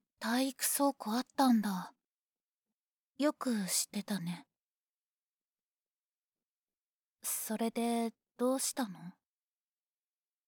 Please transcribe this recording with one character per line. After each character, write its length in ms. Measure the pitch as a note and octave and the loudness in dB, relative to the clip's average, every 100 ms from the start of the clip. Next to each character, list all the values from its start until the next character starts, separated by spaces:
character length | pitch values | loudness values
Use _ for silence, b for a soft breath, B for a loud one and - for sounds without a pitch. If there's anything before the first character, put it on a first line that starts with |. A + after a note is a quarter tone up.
| _ - | _ -8
体 300 | A3 A#3+ C4+ | -2 0 0
育 160 | - - | -2 -2
倉 280 | - C#4+ | 2 2
庫 200 | C4+ - | 0 -2
あ 60 | A#3 | -4
っ 40 | - - | -2 4
た 160 | C4+ | 6
ん 80 | A3+ | 6
だ。 320 | G#3 F#3 - - _ _ _ _ _ _ _ _ _ _ _ - | 4 -4 -8 -14 _ _ _ _ _ _ _ _ _ _ _ -2
よ 160 | C#4+ | -2
く 320 | - C4 A3 F#3 | 0 -2 -2 -2
知 180 | - - | -2 -4
っ 40 | |
て 120 | G#3 | -6
た 160 | - G3 | -4 -4
ね。 260 | E3+ F3 - _ _ _ _ _ _ _ _ _ _ _ _ _ _ _ _ _ _ _ _ _ _ _ _ _ _ _ | -4 -8 -12 _ _ _ _ _ _ _ _ _ _ _ _ _ _ _ _ _ _ _ _ _ _ _ _ _ _ _
そ 360 | - - - A3 | -6 -6 -4 -2
れ 140 | A3+ | -2
で 400 | A#3 A#3 A#3 A3+ - _ - | 0 0 2 0 -4 _ -2
ど 180 | B3 C4 | 0 0
う 40 | |
し 140 | - | -2
た 140 | - A3+ | -2 -6
の？ 120 | E3 E3+ - _ _ _ _ _ _ _ _ _ _ _ _ | -8 -16 -18 _ _ _ _ _ _ _ _ _ _ _ _